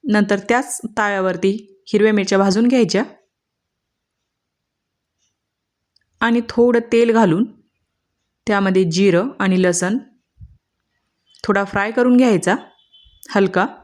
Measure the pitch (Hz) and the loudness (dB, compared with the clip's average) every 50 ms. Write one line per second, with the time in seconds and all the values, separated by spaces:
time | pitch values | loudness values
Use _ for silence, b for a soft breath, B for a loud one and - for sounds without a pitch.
0 | - 294 214 208 202 202 208 196 196 - 233 247 269 - - - - 220 214 - | -2 0 0 0 2 0 -2 -4 -2 -2 -2 -2 -2 -4 -12 -12 -12 -10 -6 -4
1 | 214 208 202 196 185 185 180 175 185 196 202 220 - _ - _ _ - - 202 | -4 -2 -2 -2 -2 -4 -4 -2 -2 -2 -2 -2 -10 _ -20 _ _ -8 -2 0
2 | 208 220 214 202 190 196 208 196 196 196 185 208 233 240 262 254 226 160 - 190 | 0 2 2 0 -2 0 0 0 2 2 0 0 0 2 2 2 0 0 0 -4
3 | 262 - - _ _ _ _ _ _ _ _ _ _ _ _ _ _ _ _ _ | -4 -4 -12 _ _ _ _ _ _ _ _ _ _ _ _ _ _ _ _ _
4 | _ _ _ _ _ _ _ _ _ _ _ _ _ _ _ _ _ _ _ _ | _ _ _ _ _ _ _ _ _ _ _ _ _ _ _ _ _ _ _ _
5 | _ _ _ _ _ _ _ _ _ _ _ _ _ _ _ _ _ _ _ _ | _ _ _ _ _ _ _ _ _ _ _ _ _ _ _ _ _ _ _ _
6 | _ _ _ _ 220 233 233 240 233 - - - 240 247 240 233 226 226 - 226 | _ _ _ _ -2 0 0 -2 -2 -4 0 2 2 4 4 0 0 0 2 2
7 | 240 233 220 226 226 185 160 185 247 - - _ _ _ _ _ _ _ _ _ | 2 4 4 2 4 2 2 0 -2 -4 -6 _ _ _ _ _ _ _ _ _
8 | _ _ _ _ _ _ _ _ _ - 208 202 196 190 190 190 190 170 160 175 | _ _ _ _ _ _ _ _ _ -2 -2 0 0 0 2 0 0 0 0 0
9 | 196 196 170 170 202 277 277 - 196 190 185 185 185 180 175 175 180 185 214 277 | 2 2 2 2 0 -2 -6 -4 -2 0 0 2 2 0 0 -2 -4 -4 -6 -8
10 | - - _ _ _ _ _ _ - - - _ _ _ _ _ _ _ _ _ | -10 -12 _ _ _ _ _ _ -20 -20 -20 _ _ _ _ _ _ _ _ _
11 | _ _ _ _ _ _ _ _ - - 202 196 202 196 - 202 196 214 220 254 | _ _ _ _ _ _ _ _ -4 -2 -2 -2 -2 -2 -4 -4 -4 -2 0 0
12 | 247 254 247 247 262 247 214 170 - 180 202 - - - _ _ _ _ _ _ | 2 4 4 4 4 4 2 0 0 -2 -2 -2 -4 -16 _ _ _ _ _ _
13 | _ _ _ _ - - - 202 196 190 190 185 196 277 - - | _ _ _ _ -20 -4 -2 0 0 0 0 -2 -4 -4 -6 -16